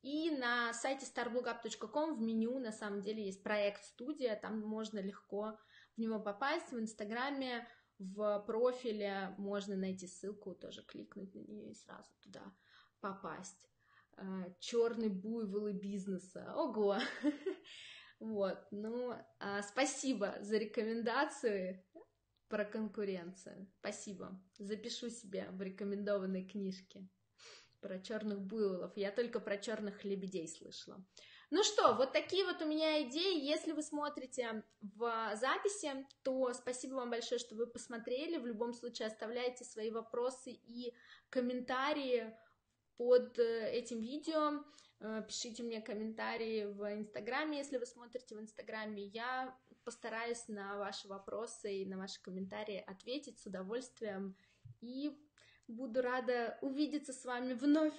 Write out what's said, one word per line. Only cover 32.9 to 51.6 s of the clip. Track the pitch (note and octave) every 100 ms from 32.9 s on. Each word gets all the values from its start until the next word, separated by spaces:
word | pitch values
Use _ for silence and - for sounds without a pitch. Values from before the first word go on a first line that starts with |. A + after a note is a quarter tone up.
| D4+ B3+
идеи. | C#4 F#4+ E4+
Если | C4+ D#4+ D#4+
вы | D4+
смотрите | D4+ D4 D4 D4 B3+ - A#3 A3 - _
в | G#3 G#3 A#3 A3+ A3 G#3
записи, | B3+ F4+ G4+ G4+ D4+ C4+ C4+ -
то | - C4 B3+
спасибо | A#3+ - B3 C4 C4
вам | A#3+
большое, | A#3 - A#3+
что | -
вы | A3 A#3+
посмотрели. | A#3+ - - - C4 E4 E4
В | A#3+
любом | G#3+ A#3+
случае | A#3+ A#3+ A#3+ A3
оставляйте | A3 A3 A#3+ B3 B3+
свои | - - A3
вопросы | A3+ A3+ B3 B3 C4 -
и | A3+ - A#3+ B3 - - - _
комментарии | C4 B3 B3 B3+ B3+ C#4 D4+ C4+ A#3+ A3 A3 - _ _ _ _ _
под, | A#3+ B3 B3 -
э, | A#3 A3+ G#3+
этим | A#3+ A#3 A#3
видео. | A3 D4 D#4 D#4 D4+ D4 D4 - - _
Э, | G#3+ A3 G#3+
пишите | - B3 A3+
мне | A#3 A3+
комментарии | A3 G#3 A3 A3 A3 A3+ A3+ A3
в | G#3 G3+ G#3
Инстаграме, | G#3 G#3+ - G#3 C4 D#4 D4
если | C#4 B3+
вы | A#3+
смотрите | - A#3+ B3 - G#3+
в |
Инстаграме. | A3 - G#3 A3 G#3+ G#3 G3+
Я | A3 A#3+ C4 C4 B3+ _ -
постараюсь | - A#3+ A#3 A3 A#3 A#3 -
на | G#3 G3 G3+
ваши | G3 G#3 G3+
вопросы | G3 G3 G3+ A#3 -